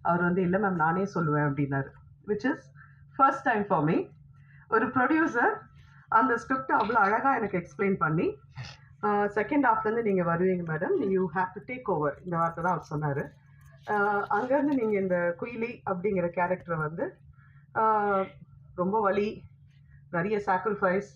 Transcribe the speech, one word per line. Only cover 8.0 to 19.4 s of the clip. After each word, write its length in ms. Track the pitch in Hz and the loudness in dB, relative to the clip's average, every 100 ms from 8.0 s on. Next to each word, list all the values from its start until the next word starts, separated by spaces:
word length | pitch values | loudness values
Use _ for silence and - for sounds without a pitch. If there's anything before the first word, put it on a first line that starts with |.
| 165 156 311 427 - - - - - - | 0 0 -2 -4 -16 -16 -16 -16 -20 -6
ஆ, 200 | 214 208 | -2 0
"செகண்ட் 400 | 202 208 208 294 | 0 0 0 2
ஹாஃப்ல 160 | 254 226 | 4 2
இருந்து 240 | 214 226 | 0 0
நீங்க 200 | 226 190 | 2 2
வருவீங்க 400 | 170 170 185 180 | 2 2 2 0
மேடம், 380 | 170 156 185 381 | -2 -4 0 0
you 240 | 208 190 185 | 2 0 0
have 160 | 196 - 208 | -2 -4 -6
to 60 | - | -12
take 180 | 254 | -10
over," 280 | - 170 147 139 | -4 0 0 -4
இந்த 140 | 180 170 | -6 -2
வார்த்தை 260 | 165 170 | -2 0
தான் 180 | 175 165 | -2 -2
அவர் 60 | - | -4
சொன்னாரு. 400 | 151 151 139 147 - - - - - - | -4 -2 -4 -6 -12 -20 -20 -20 -20 -4
ஆ, 340 | 415 403 403 403 | 0 2 0 0
அங்கிருந்து 480 | 208 254 277 285 269 | -2 2 2 2 0
நீங்க 240 | 220 202 | 2 0
இந்த 360 | 190 180 175 170 | 0 0 0 -2
குயிலி 420 | 233 233 226 233 - | -8 -6 -8 -6 -6
அப்படிங்கிற 440 | 185 202 190 175 170 | -4 -2 0 -2 -2
கேரக்டரை 400 | 180 185 - 160 | -2 -2 -4 -4
வந்து, 420 | 151 165 311 - - - - - - 220 | -4 -4 -8 -8 -20 -20 -20 -20 -10 0
ஆ, 360 | 220 214 208 196 190 - - - - - | 2 2 2 0 -2 -8 -20 -20 -18 -4
ரொம்ப 260 | 180 220 | -2 0
வலி, 420 | 208 202 208 - | 2 0 -2 -4